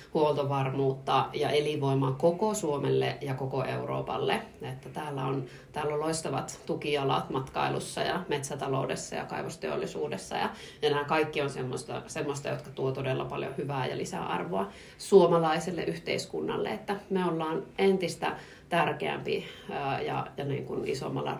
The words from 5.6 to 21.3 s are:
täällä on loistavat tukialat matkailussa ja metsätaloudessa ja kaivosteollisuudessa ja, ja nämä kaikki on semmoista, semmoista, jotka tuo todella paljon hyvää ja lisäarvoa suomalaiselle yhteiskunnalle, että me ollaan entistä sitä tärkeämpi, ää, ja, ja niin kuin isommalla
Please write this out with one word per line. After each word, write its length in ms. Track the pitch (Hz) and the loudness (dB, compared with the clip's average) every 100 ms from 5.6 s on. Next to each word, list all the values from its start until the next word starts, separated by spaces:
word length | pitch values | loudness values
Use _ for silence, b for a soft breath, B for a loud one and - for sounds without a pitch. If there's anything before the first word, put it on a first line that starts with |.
| - | -10
täällä 220 | 147 151 | -4 -2
on 60 | 147 | 0
loistavat 600 | 156 160 160 135 - - - | 0 0 -2 -4 -4 -6 -4
tukialat 640 | 147 147 147 139 139 - | -4 0 2 2 2 0
matkailussa 720 | 139 135 151 139 135 - - | -4 -2 0 0 0 -4 -2
ja 200 | 143 165 - | -2 -2 0
metsätaloudessa 840 | 147 139 143 139 135 - - - - | -2 -2 -4 -2 0 0 -4 -6 -6
ja 100 | - | -6
kaivosteollisuudessa 1120 | - 165 - 156 151 - - 147 - - - | -6 -6 -6 -4 -2 -4 -2 -4 -4 -4 -2
ja, 120 | - B B B | -2 B B B
ja 80 | 147 | 2
nämä 140 | 143 | 2
kaikki 380 | 143 156 151 151 | 2 2 2 0
on 80 | 139 | -2
semmoista, 520 | 135 127 147 - 123 - | -2 -4 -4 -6 -8 -6
semmoista, 420 | 160 143 139 135 | -4 -4 -4 -4
jotka 200 | 135 - | -6 -6
tuo 220 | - 135 | -4 -2
todella 340 | 131 135 135 - | 0 -2 -2 -2
paljon 280 | 143 143 135 | -4 -6 -4
hyvää 300 | 139 139 135 | -4 -2 -2
ja 100 | - | -4
lisäarvoa 720 | - 175 - 165 170 190 196 B B - | -4 -4 -4 -4 -2 -2 -4 B B -14
suomalaiselle 880 | - 196 170 170 160 160 170 165 | 8 10 12 8 6 2 0 -2
yhteiskunnalle, 840 | - 170 - - - - - - - | -4 -4 -2 -4 -2 -4 -2 -2 -2
että 260 | 214 - 196 - | -4 -4 -6 -2
me 160 | 190 180 | 0 2
ollaan 380 | 165 160 160 - - | 0 0 -2 -4 2
entistä 360 | 196 190 170 - | 4 6 2 -2
sitä 200 | - B B B - | -4 B B B -2
tärkeämpi, 760 | 170 151 143 151 139 135 190 B B - | 2 2 0 -2 -4 -2 -2 B B -8
ää, 300 | 147 139 139 | -4 -2 -2
ja, 260 | 147 139 - - | -2 -2 -4 -6
ja 80 | 139 | -4
niin 200 | 131 - | -4 -4
kuin 220 | - - | -4 -2
isommalla 500 | - 143 139 147 | -2 -2 -2 -2